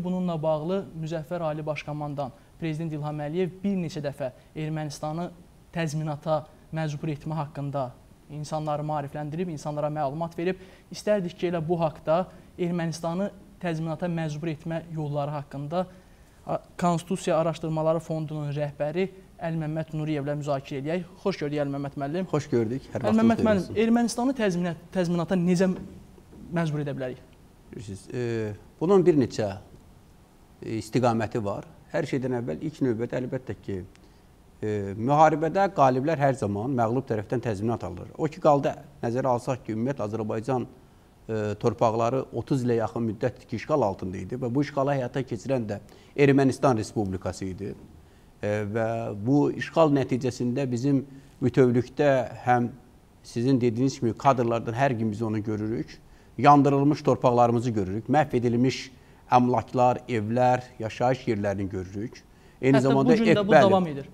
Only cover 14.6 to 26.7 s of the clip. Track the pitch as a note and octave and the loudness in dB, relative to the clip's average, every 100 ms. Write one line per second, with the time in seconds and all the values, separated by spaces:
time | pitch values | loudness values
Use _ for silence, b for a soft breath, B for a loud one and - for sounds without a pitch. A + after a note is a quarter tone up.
14.6 | E3+ E3 E3+ D#3+ D3 D3 C#3+ D3+ C#3+ C#3 | -6 -6 -6 -6 -4 -2 -4 -6 -8 -10
15.6 | D3 E3+ F3+ b b b b b - D#3+ | -4 -4 -4 b b b b b -6 -6
16.6 | - - F3 E3 - F#3 - D#3+ E3 D#3 | -8 -2 0 0 -2 -4 0 2 2 -2
17.6 | D#3+ D#3+ D#3+ E3 E3 D#3+ D3+ D3+ D3 C#3+ | -2 0 0 0 -2 -6 -4 -6 -4 -4
18.6 | D3 C#3 D3 E3+ F#3+ F#3 B - E3 D#3+ | -4 -4 -4 -2 -2 -6 B -10 -6 -4
19.6 | D3+ D#3 D#3+ D#3 D#3 D3+ C#3 D3 D3 C#3 | -4 -4 -6 -4 -2 -2 -2 -4 -2 -4
20.6 | - C#3+ D3 F3+ F3 - G3+ F3 D3 D3 | -4 -6 -4 -4 -6 -6 -4 -2 -2 -2
21.6 | C#3+ C#3 C#3 D3 C#3 E3+ F3+ D3+ - A#2+ | -2 -4 -6 -6 -4 -4 -2 -2 0 0
22.6 | A2 C3+ - - - A3 A3+ A3+ A3 G3+ | 0 -2 -6 -2 2 4 4 4 2 2
23.6 | - G3+ A3+ A#3+ A#3 - B3+ C4 G#3 F3 | 0 0 2 2 2 -2 -2 0 0 0
24.6 | F3 E3 - F#3+ E3+ F3 D#3+ F#3 F3 F3 | -4 -6 -6 -2 0 0 0 2 4 4
25.6 | F#3+ - - - - - - - C3 D#3 | 2 0 -8 -18 -20 -20 -20 -20 -6 -2
26.6 | E3 | -2